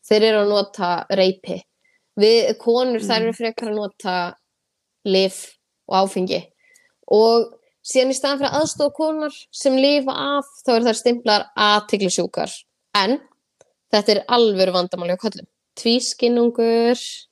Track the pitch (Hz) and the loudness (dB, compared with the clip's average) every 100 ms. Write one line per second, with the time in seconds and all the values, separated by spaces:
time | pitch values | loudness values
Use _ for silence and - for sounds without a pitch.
0 | - 214 220 214 208 208 202 - 180 175 | 2 2 4 2 2 0 -2 -4 -4 -4
1 | - 190 185 185 - 180 _ _ _ _ | -2 2 2 0 -8 -12 _ _ _ _
2 | _ - 208 233 208 226 - 233 254 233 | _ 2 4 4 2 -2 0 0 0 -2
3 | 208 226 226 226 226 226 226 214 208 _ | -2 -2 -2 -4 -8 -6 -8 -6 -8 _
4 | 196 180 175 - _ _ _ _ _ _ | -6 -4 -6 -10 _ _ _ _ _ _
5 | 202 190 190 - - _ _ _ - - | 0 2 2 -2 -18 _ _ _ -4 0
6 | 196 190 185 180 - _ _ _ _ _ | 0 -2 -4 -4 -8 _ _ _ _ _
7 | - 208 226 233 226 - _ _ - 262 | 0 2 4 2 0 -8 _ _ -2 0
8 | 254 262 277 277 277 285 311 - 294 285 | 0 0 -4 -2 -2 -2 -4 -2 -4 -2
9 | 311 311 302 - - - 277 262 277 294 | -4 -4 -8 -10 -20 -4 0 2 2 2
10 | 269 - 277 285 277 - - 233 240 220 | -2 -6 -4 -4 -6 -8 0 2 2 0
11 | 247 240 233 208 - - 208 208 208 202 | 0 -2 2 0 0 -2 2 2 0 -2
12 | 190 - 175 - 156 - _ _ _ 208 | -2 -2 -4 -4 -8 -10 _ _ _ -2
13 | 196 262 - _ _ _ _ _ _ 214 | 0 -2 -6 _ _ _ _ _ _ 0
14 | 202 202 - 240 226 190 185 180 180 185 | 2 0 2 2 2 4 2 2 -2 -6
15 | 175 185 220 190 - _ _ - 226 240 | -6 -6 -6 -10 -20 _ _ -6 -2 0
16 | 247 - 240 240 240 240 233 233 233 240 | -2 -2 0 2 0 0 0 2 2 0
17 | - - - | -4 -16 -20